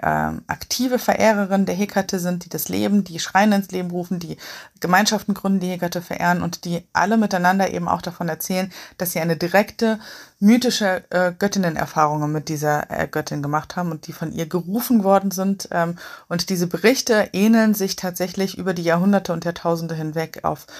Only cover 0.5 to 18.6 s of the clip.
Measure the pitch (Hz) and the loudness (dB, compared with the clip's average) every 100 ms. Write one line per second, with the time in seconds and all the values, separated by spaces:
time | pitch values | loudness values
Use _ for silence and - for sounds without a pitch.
0.5 | - - - 254 247 - - 208 208 196 | -8 -6 -2 0 0 0 2 4 2 2
1.5 | 196 190 175 202 196 190 190 175 180 - | 2 0 0 -2 -2 -2 -4 -2 -4 -6
2.5 | 156 - 185 208 202 190 165 - 220 214 | -8 -4 -2 2 2 0 -8 -4 0 2
3.5 | 196 190 185 180 175 175 180 165 151 - | 2 -2 -6 -6 -6 -6 -6 -8 -14 -14
4.5 | - - _ 175 185 208 208 - 196 196 | -18 -20 _ 2 2 4 0 -2 -2 0
5.5 | 196 180 180 175 175 170 - 175 175 170 | 0 0 -4 -4 -4 -6 -2 0 2 -2
6.5 | - 175 170 - - 180 226 208 185 175 | -6 -6 -6 -4 0 2 2 2 2 2
7.5 | 190 190 175 170 175 175 170 175 160 - | 4 0 0 -2 -2 -2 -6 -6 -6 -4
8.5 | 185 190 - - - 180 175 165 165 175 | -4 -4 -10 -20 -8 -6 -2 -2 0 2
9.5 | 190 - - 226 220 - - - _ 202 | 2 2 0 0 -2 -8 -20 -20 _ 6
10.5 | 247 247 - 202 185 - 180 180 175 202 | 6 4 2 0 0 0 0 0 0 0
11.5 | 202 180 156 151 160 151 151 151 151 147 | 2 0 0 -2 2 2 2 -2 -2 -4
12.5 | 151 151 147 - - 160 156 147 147 143 | -2 0 0 -2 -4 -2 -4 -4 -6 -2
13.5 | 151 - - 175 156 - - 160 - 160 | -4 -4 -6 -6 -6 -12 -8 -8 -6 -4
14.5 | 180 175 214 240 233 190 196 196 185 190 | -4 -2 -4 2 4 6 4 4 -2 -2
15.5 | 196 - 180 170 170 - - _ 175 - | -2 -2 -2 -2 -4 -12 -20 _ -6 -2
16.5 | 185 175 180 208 262 - 214 - 185 214 | -2 0 2 2 2 2 2 2 2 4
17.5 | 226 220 202 196 - 185 180 185 185 196 | 6 4 2 -2 -4 -6 -4 -4 -2 -4
18.5 | - | -2